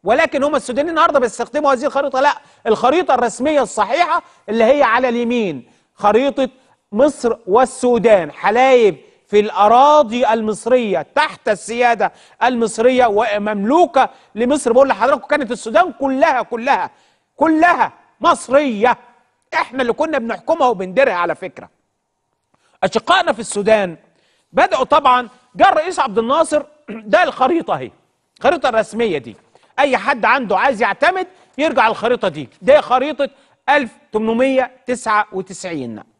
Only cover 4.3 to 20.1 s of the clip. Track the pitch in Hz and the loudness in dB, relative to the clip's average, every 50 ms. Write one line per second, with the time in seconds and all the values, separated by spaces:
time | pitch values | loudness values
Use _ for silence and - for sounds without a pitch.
4.3 | _ _ _ - 214 226 226 220 277 294 277 233 220 247 254 247 233 240 240 233 | _ _ _ -6 0 0 2 2 4 4 2 2 2 0 0 0 -2 -2 -2 -2
5.3 | 247 240 220 185 151 131 - _ _ _ _ _ _ _ - 208 208 226 269 277 | -2 -2 -2 -4 -6 -8 -14 _ _ _ _ _ _ _ 0 2 2 2 0 0
6.3 | 269 277 269 254 _ _ _ _ _ _ _ _ - 208 277 302 - - - 233 | -2 -2 -4 -4 _ _ _ _ _ _ _ _ 0 2 2 2 0 -2 -4 -4
7.3 | 220 - _ - 185 240 262 - - - - 247 247 233 180 233 214 190 165 147 | -4 -4 _ 0 2 2 2 2 -2 -4 0 0 0 2 4 4 4 4 2 -2
8.3 | - - - 190 208 240 262 269 262 247 233 196 165 139 _ _ _ _ _ _ | -10 -4 -2 0 2 2 4 4 4 6 4 2 0 -2 _ _ _ _ _ _
9.3 | 202 208 208 214 - 180 202 208 226 247 269 294 302 302 294 214 220 247 247 214 | 0 0 0 0 0 2 4 4 6 6 6 6 6 4 4 2 0 -2 0 0
10.3 | 220 226 220 214 214 - - 226 254 254 240 208 185 165 147 _ _ 277 302 302 | 0 -2 -2 -4 -6 -6 -2 0 0 0 2 0 -4 -4 -4 _ _ -2 -2 -2
11.3 | 190 - _ 240 214 175 - - 233 240 240 240 233 196 208 175 - _ _ _ | -4 -8 _ -4 -4 -4 -6 -10 -4 0 0 0 2 0 -2 -4 -4 _ _ _
12.3 | _ _ 220 247 254 233 233 214 226 220 226 247 262 247 254 233 202 202 240 220 | _ _ -2 -2 0 0 -4 -4 -4 0 0 2 4 4 2 2 2 0 0 0
13.3 | 208 208 202 214 214 202 196 220 277 339 359 - - 269 247 - - _ _ _ | -2 -4 -4 -4 -4 -4 -2 0 2 2 2 2 2 0 0 0 -2 _ _ _
14.3 | _ 208 240 247 285 302 - 247 226 247 277 269 240 190 214 254 294 269 - - | _ -4 -2 0 -2 -2 0 2 4 4 4 4 2 0 0 0 0 -2 -2 -4
15.3 | 294 294 277 208 247 - - 226 220 311 359 370 247 - 277 269 269 262 302 330 | -2 -2 -2 -4 -8 -10 -8 -2 0 0 0 0 -2 -4 -4 -2 0 0 0 0
16.3 | 302 247 208 - 240 226 233 277 254 190 170 135 _ _ _ _ _ _ _ _ | 0 -2 -4 -6 -8 -6 -2 -2 -2 -2 -2 -8 _ _ _ _ _ _ _ _
17.3 | _ - 285 320 320 311 330 349 339 269 220 143 - _ _ _ _ _ 220 339 | _ -2 0 0 2 2 2 2 2 2 0 -4 -4 _ _ _ _ _ 0 0
18.3 | 330 - - - 247 285 302 277 226 202 208 247 233 - _ _ _ _ _ _ | 0 0 -2 0 0 0 0 0 -2 0 0 0 0 -2 _ _ _ _ _ _
19.3 | _ _ _ _ - 320 - - 226 262 254 233 220 - 302 320 | _ _ _ _ -6 -4 -4 -4 -6 -6 -4 -4 -2 -2 -2 -2